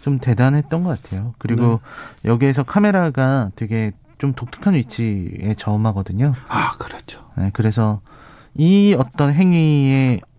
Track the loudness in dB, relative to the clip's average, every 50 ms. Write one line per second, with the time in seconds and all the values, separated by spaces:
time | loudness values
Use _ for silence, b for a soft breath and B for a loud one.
0 | -4 -2 -2 -2 0 0 0 2 2 2 2 2 0 -2 -4 -4 -2 -4 -4 -6
1 | -8 -8 -8 -8 -8 -8 -8 -8 -6 -4 -2 0 2 2 2 0 B B B B
2 | B B B B B 0 0 2 2 2 2 0 -2 -2 0 0 2 2 2 2
3 | 0 0 0 0 0 0 0 0 -2 -4 -6 -8 -6 -4 -4 -2 -2 -4 -6 _
4 | _ _ _ -6 -4 -4 -4 -4 -8 -14 -10 -4 -2 0 2 0 0 -2 -4 -6
5 | -4 -2 -2 -4 -4 -6 -8 -6 -4 -4 -4 -4 -2 -2 -2 0 0 0 -2 -2
6 | -4 -4 -2 0 0 0 0 -2 -4 -6 -4 -2 -2 -2 -4 -8 -12 -14 -16 -18
7 | -18 -20 -20 -20 -20 -12 -6 -4 -4 -2 -2 0 0 0 0 0 0 0 0 -2
8 | -6 b b b b b b b b b b 0 2 4 6 6 6 4 4 2
9 | 0 -2 -2 0 0 2 2 4 4 4 4 4 4 4 4 4 4 2 2 2
10 | 2 2 0 -2 -4 -10 _